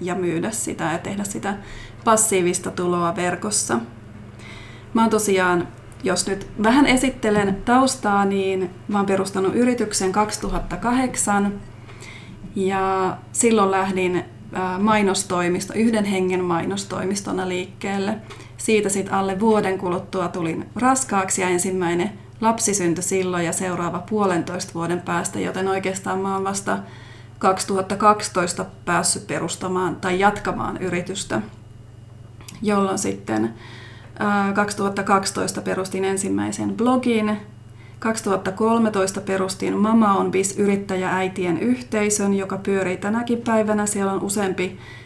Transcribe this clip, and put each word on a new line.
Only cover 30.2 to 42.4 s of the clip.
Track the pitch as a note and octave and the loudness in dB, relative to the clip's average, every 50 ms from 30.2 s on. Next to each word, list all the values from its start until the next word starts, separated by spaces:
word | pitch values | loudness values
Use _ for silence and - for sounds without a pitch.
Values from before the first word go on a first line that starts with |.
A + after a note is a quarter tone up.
jatkamaan | G3+ G#3 G3+ G3+ - F#3+ - - - - - | 4 4 2 2 -2 -4 -4 -4 -4 -6 -4
yritystä, | - F#3 F3+ F3 F3+ F3 - F#3+ - - - - A3 G#3 - - - - - - - - - - - - - - - - - - - - - - - | -4 -4 -2 -2 -4 -4 -4 -8 -8 -6 -4 -4 -4 -4 -6 -12 -18 -20 -20 -20 -20 -20 -20 -20 -20 -20 -20 -20 -20 -20 -20 -20 -18 -18 -18 -12 -4
jolloin | G#3+ G#3+ G#3 G3 G3 F#3+ G3 G3+ | -2 0 2 2 2 2 0 -2
sitten, | - F#3+ G3 - - - - G#2+ A2+ A2+ - - - - - - - - - - - - - - | -2 -4 -4 -6 -6 -4 -2 0 0 -2 -4 -10 -16 -18 -18 -18 -18 -18 -18 -18 -18 -16 -6 -2
ää, | G3+ G#3 G3+ G3+ G3 G3+ | 0 2 2 2 2 2
kaksituhattakaksitoista | G3 G#3 G#3 G#3 - - G3+ G3 G3 G3+ F#3+ A3 G3+ F#3+ G3 - - F#3 F#3 F3+ - G3+ | 2 0 0 -2 -2 -2 -2 -2 -2 -2 2 4 4 4 4 0 -2 -2 -4 -2 -4 -4
perustin | - F#3+ F#3 F#3 F#3+ F#3+ - F#3+ F#3+ | -4 -2 -2 -2 -4 -4 -2 -2 0
ensimmäisen | F#3+ G3 F#3+ G3 F#3+ G3 G3+ G#3 G#3+ G#3 G#3+ G#3 G3+ G3 | 0 0 0 -2 0 0 0 0 -2 -2 -2 -2 -2 0
blogin. | G#3+ A3+ B3 B3+ B3 B3 B3 A3+ G#3+ G#3+ G#3+ G#3+ G#3 - - - - - - - - - - - - | 2 2 4 4 4 2 2 2 2 2 0 -2 -4 -6 -12 -18 -18 -20 -20 -20 -20 -20 -20 -12 -4
Kaksituhattakolmetoista | - A3 A3 - - G3+ F#3+ F#3+ - F#3 F#3+ - A3 A3+ A3+ A#3 A3+ G#3+ G#3 G3 F#3+ G3 - G3+ | -4 -2 -2 -2 0 0 0 0 -2 -4 -2 0 2 4 4 4 4 4 2 2 0 0 -2 -4
perustin | G3+ G3 F#3+ F#3+ F#3+ F#3 - - F#3+ F#3+ F#3+ | -2 -2 0 0 0 -2 -2 -4 -2 -2 2
Mama | G3 G#3 A3 A3+ A3+ A3 G3+ G3 | 2 4 4 6 6 6 6 4
on | F#3+ F#3 F#3 | 4 2 2
Biz | F3+ F#3+ G3 G3 - - | 2 2 0 0 0 2
yrittäjääitien | G3+ G3+ G3+ G3 G3 G3 F#3+ F#3 F#3 - F3+ F#3+ F#3+ F#3 F#3+ G3 F3+ F3 E3 - | 2 4 2 2 0 -2 -2 -2 0 0 0 0 0 0 0 0 0 0 0 2
yhteisön, | A3 A#3+ B3 B3 - - A3 G#3+ G#3 G#3 G#3 - G3+ G3+ G3 | 2 0 0 0 -2 -2 0 0 2 2 2 2 2 2 2
joka | G3 | 2